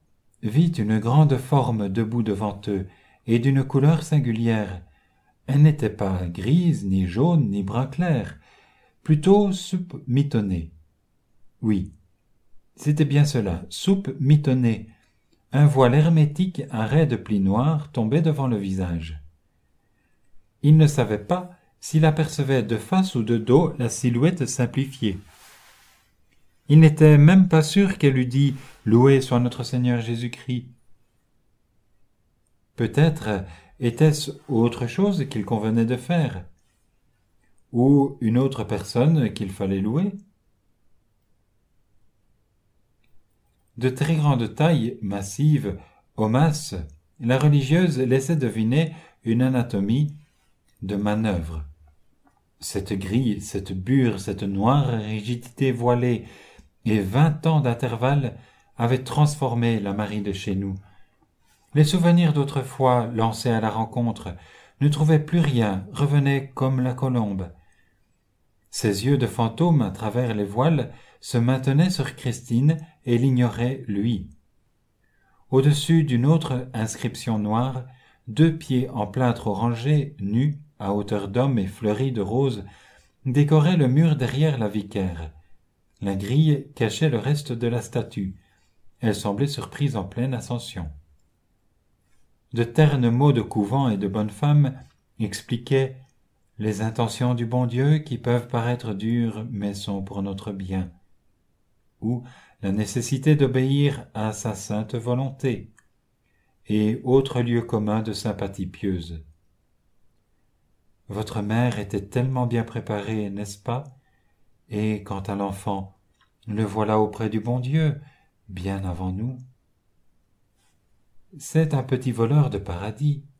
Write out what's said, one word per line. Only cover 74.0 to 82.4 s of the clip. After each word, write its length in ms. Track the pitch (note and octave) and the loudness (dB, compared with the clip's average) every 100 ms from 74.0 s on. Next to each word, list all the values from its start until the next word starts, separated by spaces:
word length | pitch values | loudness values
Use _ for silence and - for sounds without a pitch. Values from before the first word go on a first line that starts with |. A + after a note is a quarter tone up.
| A2+ G2+ - - _ _ _ _ _ _ _ _ _ _ - | -2 -4 -6 -18 _ _ _ _ _ _ _ _ _ _ 0
Au-dessus 540 | C3 D3 D3 - E3 | 2 4 2 2 2
d'une 200 | D3 B2 | 2 2
autre 440 | C#3 D#3+ D3+ B2+ - | 2 2 0 -6 -6
inscription 680 | A2+ A2+ - B2 - - A2 | -6 -6 -4 -8 -6 -6 -4
noire, 460 | G#2 A2 C3 C3 B2 - _ _ - | -2 -2 -2 -6 -12 -18 _ _ -8
deux 300 | A2 D#3+ E3 | 2 2 2
pieds 320 | - B2+ - | -4 -2 -2
en 160 | - G2+ | -4 -6
plâtre 400 | B2+ B2 A2+ A2+ | -2 -2 -2 -4
orangé, 680 | G2 A#2 A2+ C3+ D3+ - - | -2 -2 -2 0 0 0 -6
nus, 400 | G2 A2+ D3 D3 - - | -4 0 0 -2 -12 -10
à 160 | G2+ | -4
hauteur 340 | G#2 G2+ G#2 G2 | -4 -2 -4 -4
d'homme 300 | A#2+ C3+ A#2+ | -2 0 0
et 80 | F#2 | -2
fleuris 440 | - G#2+ G#2+ C3+ | -4 -4 -2 -2
de 120 | A2+ | -4
roses, 420 | F#2+ B2 | -2 0